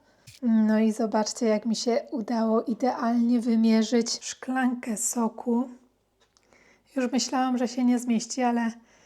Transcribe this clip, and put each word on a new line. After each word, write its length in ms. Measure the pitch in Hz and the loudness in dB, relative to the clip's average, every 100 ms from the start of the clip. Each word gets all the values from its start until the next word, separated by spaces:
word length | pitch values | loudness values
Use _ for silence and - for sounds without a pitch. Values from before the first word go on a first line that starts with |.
| _ _ - - | _ _ -20 -6
No 360 | 240 220 214 214 | 2 4 4 4
i 140 | 220 | 2
zobaczcie, 540 | 214 220 214 214 - 226 | 0 0 0 -2 -2 0
jak 200 | 214 233 | 0 0
mi 100 | 214 | -2
się 260 | 240 226 - | 0 -2 -2
udało 520 | 277 202 233 226 220 | -6 -4 -2 0 0
idealnie 800 | - 214 254 254 233 240 233 240 | 0 -2 -2 0 0 2 2 2
wymierzyć 840 | 233 226 226 220 220 240 233 - | 2 4 4 4 4 0 0 -4
szklankę 720 | - - - 262 254 247 247 202 | -10 -12 -6 -2 -2 -2 -6 -6
soku. 720 | - 240 226 233 - 233 262 - _ _ _ _ _ _ _ _ _ _ _ 269 | -4 -2 -4 -4 -2 -2 -2 -10 _ _ _ _ _ _ _ _ _ _ _ -4
Już 160 | 247 | -2
myślałam, 460 | 247 - 262 262 247 | -2 -2 -2 0 0
że 100 | 247 | -2
się 160 | 262 | 0
nie 140 | 247 247 | 2 2
zmieści, 440 | 240 226 - - | 0 -2 -2 -2
ale, 280 | 247 233 226 226 - _ | 0 0 -2 -6 -16 _